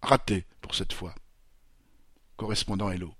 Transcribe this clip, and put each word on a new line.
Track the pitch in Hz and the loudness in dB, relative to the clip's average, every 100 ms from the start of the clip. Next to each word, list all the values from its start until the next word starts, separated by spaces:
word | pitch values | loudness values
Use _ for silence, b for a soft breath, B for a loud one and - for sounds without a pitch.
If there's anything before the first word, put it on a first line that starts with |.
Raté | - 135 - 101 87 - | 6 6 6 0 -2 -16
pour | - - | -6 -2
cette | 95 | -2
fois. | - 90 - - - - - - - - - - - - - | -4 -8 -12 -18 -20 -20 -20 -20 -20 -20 -20 -20 -20 -20 -8
Correspondant | 110 107 - 95 104 | -2 -2 0 0 0
Hello. | 92 87 - | -2 -6 -12